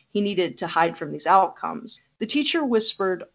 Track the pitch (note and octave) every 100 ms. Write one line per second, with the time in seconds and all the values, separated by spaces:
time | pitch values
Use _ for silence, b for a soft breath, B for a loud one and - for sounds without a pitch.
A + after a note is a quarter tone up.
0 | B G#3 G3+ F#3 E3+ - E3 E3 E3+ E3
1 | D3+ D3+ D#3+ F#3+ F#3 - E2 - - -
2 | _ _ A3 D4 D4 E4+ C#4 A3 G#3+ -
3 | F#3+ F3+ -